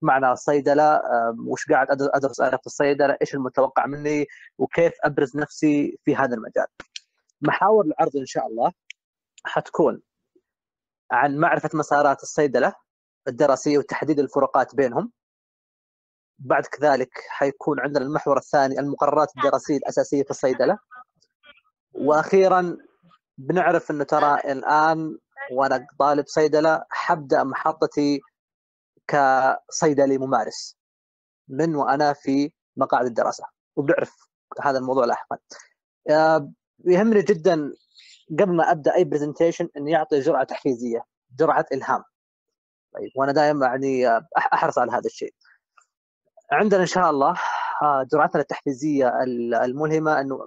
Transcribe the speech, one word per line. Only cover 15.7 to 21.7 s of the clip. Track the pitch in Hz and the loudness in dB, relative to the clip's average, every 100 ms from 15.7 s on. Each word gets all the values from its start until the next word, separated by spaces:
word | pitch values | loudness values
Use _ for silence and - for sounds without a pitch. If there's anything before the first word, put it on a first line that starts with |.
| _ _ _ _ _ _ - | _ _ _ _ _ _ -10
بعد | 131 147 143 | -2 -2 -2
كذلك | - 147 131 127 - - | 0 2 2 -2 -10 -12
حيكون | - 139 - - 139 | -4 -4 -2 -4 -4
عندنا | 135 143 | -2 -4
المحور | 131 151 143 131 | -4 -4 0 -2
الثاني، | - 147 135 131 | 0 0 0 -2
المقررات | 143 139 - 143 143 135 | -4 -2 0 2 0 0
الدراسية | 139 131 - 143 | 0 0 -2 -4
الأساسية | - 139 135 143 | -2 -2 0 -2
في | 135 | -2
الصيدلة. | 135 135 127 131 202 _ - - _ _ _ - - _ | -2 -2 0 0 -2 _ -20 -20 _ _ _ -20 -20 _